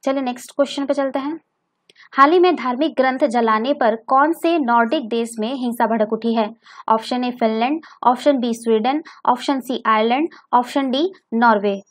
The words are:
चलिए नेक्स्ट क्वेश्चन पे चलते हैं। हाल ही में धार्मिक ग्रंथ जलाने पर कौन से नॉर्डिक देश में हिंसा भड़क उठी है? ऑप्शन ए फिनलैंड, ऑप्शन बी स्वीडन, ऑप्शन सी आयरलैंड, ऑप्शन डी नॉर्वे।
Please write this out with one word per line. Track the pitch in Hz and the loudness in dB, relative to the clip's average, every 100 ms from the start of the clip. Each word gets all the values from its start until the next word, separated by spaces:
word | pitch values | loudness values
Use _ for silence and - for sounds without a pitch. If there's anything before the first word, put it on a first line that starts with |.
चलिए | - 269 | -4 -4
नेक्स्ट | 254 247 - | -4 -8 -12
क्वेश्चन | - 277 - | -2 -2 -2
पे | 277 | -4
चलते | 277 277 269 | -2 -2 -4
हैं। | 269 320 _ _ _ _ _ _ - - | -6 -10 _ _ _ _ _ _ -12 4
हाल | 277 | 4
ही | 359 | 6
में | 359 | 4
धार्मिक | 277 247 247 311 240 | 2 -4 -2 -2 0
ग्रंथ | 262 262 | 0 2
जलाने | 294 233 233 220 233 | 0 0 2 0 0
पर | 285 240 - | 0 0 0
कौन | - 269 294 | 0 2 2
से | 330 330 339 | 2 0 0
नॉर्डिक | 240 233 233 311 233 | 2 2 2 0 -2
देश | 233 233 226 | -4 -4 -6
में | 214 | -6
हिंसा | 262 247 233 233 | -4 -6 -2 0
भड़क | 226 214 | 0 -2
उठी | 220 233 | -2 -2
है? | 226 220 226 _ - - | 0 -2 -6 _ -14 -2
ऑप्शन | 226 226 247 | -2 0 -4
ए | 247 | -4
फिनलैंड, | 247 226 220 240 320 - - 233 | -2 -2 0 -2 -4 -8 -4 0
ऑप्शन | 247 294 269 | 2 2 2
बी | 240 | 0
स्वीडन, | 233 233 220 226 294 330 - - | -4 0 0 0 -4 -6 -8 -2
ऑप्शन | 247 - 269 | -2 0 -4
सी | 247 269 226 | -4 -4 0
आयरलैंड, | 220 226 247 339 - _ | 2 2 0 -2 -6 _
ऑप्शन | 247 247 285 269 | 0 0 -2 -2
डी | 254 349 381 _ | -2 -2 -6 _
नॉर्वे। | 226 233 214 202 196 - | 2 4 4 2 -4 -8